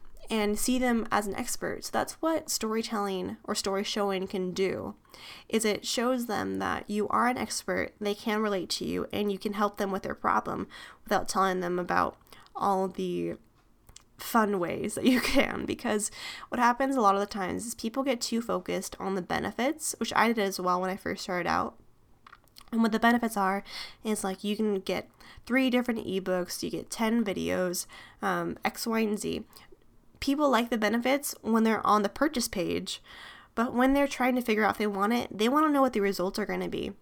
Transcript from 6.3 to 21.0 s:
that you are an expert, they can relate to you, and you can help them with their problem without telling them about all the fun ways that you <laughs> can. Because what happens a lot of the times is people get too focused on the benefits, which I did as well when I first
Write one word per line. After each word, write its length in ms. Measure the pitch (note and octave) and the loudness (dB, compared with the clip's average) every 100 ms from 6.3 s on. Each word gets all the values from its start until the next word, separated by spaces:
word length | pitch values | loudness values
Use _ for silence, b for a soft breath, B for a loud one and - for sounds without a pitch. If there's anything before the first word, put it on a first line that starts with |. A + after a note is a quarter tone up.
| G3 F#3+ F#3+ | -2 -2 -2
that 320 | F#3+ - - | -2 -4 -4
you 180 | G#3 G3+ | -4 0
are 180 | G#3+ A#3 | 2 2
an 100 | B3+ | 2
expert, 560 | A3 - - F#3 - - | -2 -4 -2 -2 -2 -4
they 140 | G#3 G#3 | -4 -2
can 260 | A#3 G#3+ | -2 0
relate 280 | G#3+ G3 D#3+ | 0 0 -2
to 140 | - - | -4 -2
you, 220 | F3+ - | -2 -2
and 180 | G3 G#3 | -2 -2
you 60 | F#3+ | -2
can 160 | A3 | -4
help 240 | G3+ G#3 G#3 | 0 -2 0
them 140 | G3 | -2
with 100 | F#3+ | -2
their 140 | - - | -4 -4
problem 520 | - - - - - B B B | 2 2 0 -4 -6 B B B
without 260 | - G3 - | -2 0 2
telling 300 | G3 F#3+ F#3 | 2 2 2
them 180 | F3 F3+ | 0 -2
about 400 | F3 F3 F3+ - - B B - | 0 2 0 -4 -18 B B -2
all 320 | G3+ F#3+ F#3+ | 2 2 0
the 480 | F#3 F3+ F3 E3+ E3+ - _ _ _ - - - - | -2 -4 -2 -4 -6 -14 _ _ _ -20 -20 -20 -14
fun 420 | - A#3 G#3+ G3 | -2 2 2 0
ways 360 | E3+ - G#3+ - | -2 -4 -4 2
that 100 | A#3+ | 4
you 160 | B3+ | 4
<laughs> 0 | |
can. 420 | - C#4 - - | 4 4 4 0
Because 460 | - - A#3+ G#3+ G#3 B B B B | -4 -4 0 0 -2 B B B B
what 100 | A#3+ | 2
happens 360 | A#3+ B3 C4+ C4+ | 2 4 2 4
a 60 | |
lot 120 | G3+ | 4
of 80 | G3 | 4
the 60 | G3+ | 0
times 400 | G#3 F3+ F#3 A3+ | -2 -4 -4 -6
is 80 | - | -6
people 260 | A3+ B3 | -4 -2
get 180 | C4+ B3 | 0 0
too 220 | - A3+ | 0 -2
focused 540 | A#3 F3+ F3+ F3 F#3+ - | -2 -4 -2 -4 -4 -6
on 140 | F#3+ | -4
the 80 | F#3+ | -4
benefits, 720 | E3+ E3+ - G#3+ B3+ D#4 - - | -2 -2 -2 -2 -2 -2 -6 -4
which 140 | A3+ - | 0 2
I 140 | A3 | 4
did 100 | A3+ | 4
as 200 | G3 F#3 | 0 0
well 220 | F3+ F3+ | 0 0
when 80 | F#3 | 0
I 80 | |
first 240 | G3 | -4